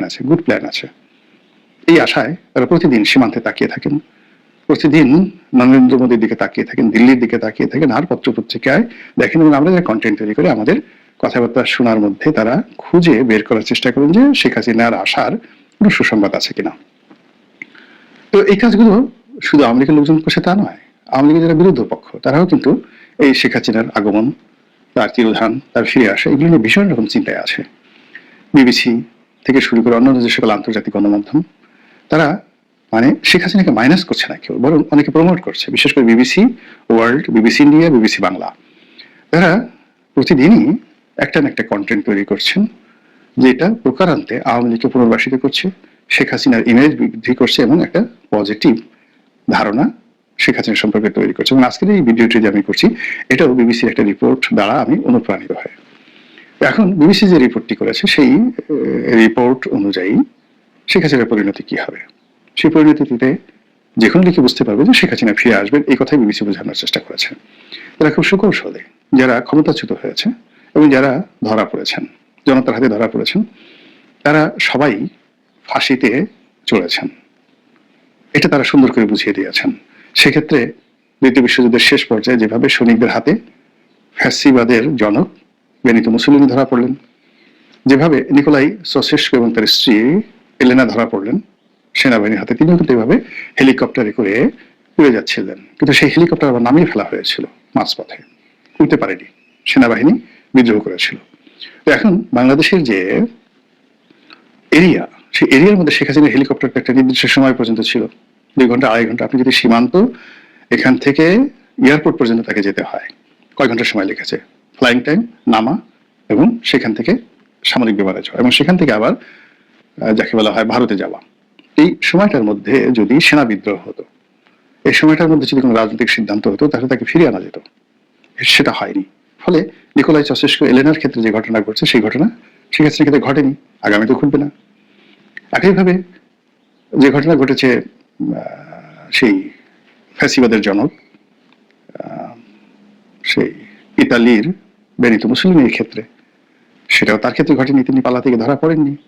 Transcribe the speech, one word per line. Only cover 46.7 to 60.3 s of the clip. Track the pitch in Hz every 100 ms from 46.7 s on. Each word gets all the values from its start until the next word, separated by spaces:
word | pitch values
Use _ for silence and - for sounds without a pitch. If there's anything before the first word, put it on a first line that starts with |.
ইমেজ | 120 151 123
বৃদ্ধি | 117 - -
করছে, | 127 123 -
এবং | 117 165
একটা | 107 175 233 - -
পজিটিভ | 107 104 104 147 110 - _ _ _ _ _ -
ধারণা | 107 107 113 233 - _ _ _ -
শেখ | - 110
হাসিনা | 113 104
সম্পর্কে | 110 107 104
তৈরি | 104 95
করছে। | - -
এবং | 135
আজকের | 123 - 196
এই | 202
ভিডিওটি | 120 113 113 117
যে | 107
আমি | 101
করছি, | 101 98 214 160 - - -
এটাও | 131 151 127
বিবিসির | 117 113 117
একটা | -
রিপোর্ট | 101 95 123 131 -
দ্বারা | 110 101 135
আমি | - 165 -
অনুপ্রাণিত | 240 - 92 -
হই। | - - - _ _ _ _ _ - - - 143
এখন | 165 190 190
বিবিসি | 160 196 196
যে | 160
রিপোর্টটি | 123 - -
করেছে, | - 104 - -
সেই, | - 127 156
আহ, | 247 - - 143 - 120 - 113
রিপোর্ট | 110 127 123 127 -
অনুযায়ী | - 101 92 95 156 294